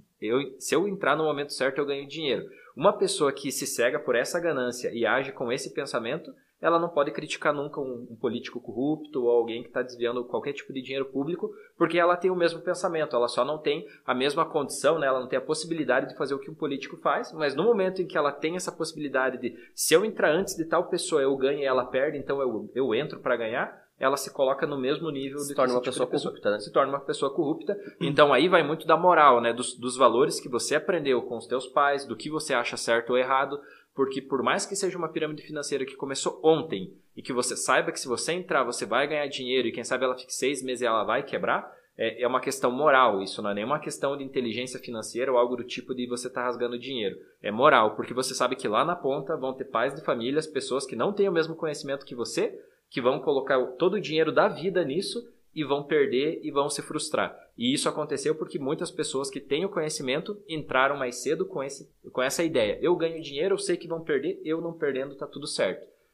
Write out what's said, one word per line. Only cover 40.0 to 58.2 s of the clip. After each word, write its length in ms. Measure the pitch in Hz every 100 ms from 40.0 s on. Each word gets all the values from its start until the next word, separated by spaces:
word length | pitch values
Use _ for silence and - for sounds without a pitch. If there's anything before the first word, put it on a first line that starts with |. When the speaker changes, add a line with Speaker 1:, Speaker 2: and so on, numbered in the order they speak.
Speaker 1:
ela 140 | 127 127
fique 160 | -
seis 300 | - 127 135
meses 180 | 127 120
e 40 | 120
ela 180 | 113
vai 180 | 101 113
quebrar, 500 | - 110 95 170 - - _ -
é, 280 | 110 117
é 40 | 120
uma 140 | 127
questão 300 | 139 131 127
moral, 500 | 123 151 131 123 98
isso 200 | 98 -
não 80 | 104
é 20 |
nenhuma 260 | 101 113 151
questão 380 | 151 - 139 139
de 60 |
inteligência 560 | 135 135 117 110 127 -
financeira 520 | - 110 110 117 135
ou 60 | 123
algo 180 | 123 123
do 80 |
tipo 300 | 120 - -
de 140 | 123 120
você 200 | 120 127
tá 160 | 127
rasgando 340 | 123 117 120 120
dinheiro. 360 | 127 127 98 92 - _
É 100 | 104
moral, 440 | 107 151 131 107 -
porque 200 | 113 120
você 180 | 131
sabe 220 | 127 127 131
que 120 | 123
lá 160 | 107
na 120 | 151 170
ponta 420 | 139 147 143 151
vão 160 | 131
ter 120 | 127 127
pais 280 | 113 131
de 100 | 151
famílias, 440 | 160 123 117 147 151
pessoas 400 | 131 - 127 139
que 80 | 117
não 180 | 156
têm 160 | 202 196
o 20 |
mesmo 240 | 170 156 160
conhecimento 480 | 160 147 139 139
que 120 | - 123
você, 440 | 113 - 214 - - _ _
que 120 | 139
vão 180 | 123 147
colocar 400 | 160 135 131 131 120 -
todo 160 | 180 208
o 60 |
dinheiro 300 | 147 156 151
da 160 | 143 156
vida 360 | 147 180 180
nisso 440 | 151 156 202 240 - _ _ 156
e 80 |
vão 200 | 139 143
perder 560 | 147 151 135 123 151 -
e 80 | 151
vão 180 | 139 143
se 120 | 151
frustrar. 560 | - 151 - - 92 - - -
E 160 | 120
isso 140 | 139 165
aconteceu 460 | - 151 135